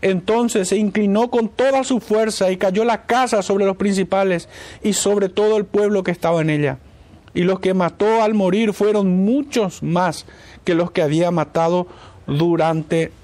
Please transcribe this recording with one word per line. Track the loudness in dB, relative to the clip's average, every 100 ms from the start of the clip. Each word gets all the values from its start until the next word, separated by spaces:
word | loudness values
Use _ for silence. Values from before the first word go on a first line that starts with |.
Entonces | -2 0 0 0 0 0 0
se | 0
inclinó | 0 0 0 0 0
con | 0 -2
toda | 0 0 0
su | 0 -2
fuerza | 0 0 0 0 -2
y | 0
cayó | 0 0
la | 0 0
casa | 0 0 2 0
sobre | 0 0 0
los | 0
principales | 0 0 0 0 0 -2 -6 -20 -20 -6
y | -2
sobre | 0 0 0 0
todo | 0 2 2
el | 0
pueblo | 0 2 0
que | -2
estaba | -2 0 0
en | 0
ella. | 0 -2 -4 -12 -20 -20 -20 -8
Y | -2
los | 0 0
que | 0
mató | 0 -2 0 2 2
al | 2
morir | 2 2 2 0
fueron | 0 0 2 2 2 2
muchos | 0 -2 -2 -2 -4
más | -4 0 -2 -4 -12 -20 -20 -10
que | -2 0
los | 0
que | 0
había | 0 0 0
matado | 0 -2 0 0 0 -4 -12 -20 -16 -6
durante | -2 0 2 0 -2 -2 -2 -4 -8